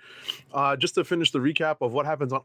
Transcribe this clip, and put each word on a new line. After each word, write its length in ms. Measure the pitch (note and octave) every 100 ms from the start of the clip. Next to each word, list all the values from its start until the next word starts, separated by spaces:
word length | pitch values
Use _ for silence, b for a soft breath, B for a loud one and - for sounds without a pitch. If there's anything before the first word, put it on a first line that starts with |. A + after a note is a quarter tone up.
| B B B B B
Uh, 240 | C#3 C#3 C3+
just 180 | D3
to 100 | -
finish 280 | E3 E3+ E3
the 80 | C#3+
recap 380 | C3 D#3+ D#3 D3+
of 120 | B2+
what 140 | B2+ C#3+
happens 260 | D3+ C3+
on 100 | C3+